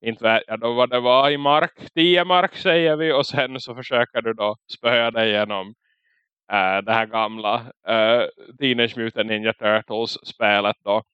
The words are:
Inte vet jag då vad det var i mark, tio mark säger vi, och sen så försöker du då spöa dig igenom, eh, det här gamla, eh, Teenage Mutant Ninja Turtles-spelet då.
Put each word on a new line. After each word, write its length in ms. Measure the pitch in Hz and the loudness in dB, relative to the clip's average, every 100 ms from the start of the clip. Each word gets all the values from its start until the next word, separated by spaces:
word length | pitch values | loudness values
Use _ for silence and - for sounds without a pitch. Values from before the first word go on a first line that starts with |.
Inte 220 | 113 110 | -8 -2
vet 200 | 113 113 - | 2 2 0
jag 120 | 110 | -6
då 140 | 117 | -4
vad 160 | 120 127 | 0 0
det 100 | 123 | 0
var 300 | 123 127 139 | 4 4 4
i 80 | 143 | 2
mark, 560 | 143 147 165 _ - | 2 2 2 _ -12
tio 320 | - 170 175 175 | 0 2 4 4
mark 300 | 180 185 - | 2 2 -2
säger 400 | 190 170 165 151 | 0 2 2 0
vi, 160 | 160 | 0
och 140 | 139 139 | 0 0
sen 340 | 139 127 131 | -2 -4 -4
så 160 | 127 120 | -12 -14
försöker 460 | 127 123 120 123 | -4 0 0 -2
du 120 | 113 | -4
då 220 | 110 104 107 _ | -2 -4 -4 _
spöa 380 | - 117 120 117 | -6 0 2 0
dig 180 | 117 113 | 0 0
igenom, 440 | 104 104 104 95 113 _ _ _ _ _ _ _ | 0 -2 -4 -10 -16 _ _ _ _ _ _ _
eh, 260 | 104 95 98 | 0 2 0
det 160 | 98 | 0
här 120 | 113 110 | -2 0
gamla, 500 | 113 110 110 107 117 117 - - | -2 -4 -4 -4 -4 -6 -18 -4
eh, 360 | 113 110 120 107 - - 120 | 0 2 2 0 -8 -20 -4
Teenage 380 | 139 120 117 120 | -2 0 0 -2
Mutant 320 | 113 117 110 | -8 -4 -4
Ninja 240 | 107 110 | -2 -4
Turtles-spelet 1200 | 110 110 107 - 110 113 - - - 110 101 101 107 | -2 0 0 -2 -8 -6 -8 -16 -4 0 2 0 -4
då. 200 | 101 104 110 | -2 -4 -4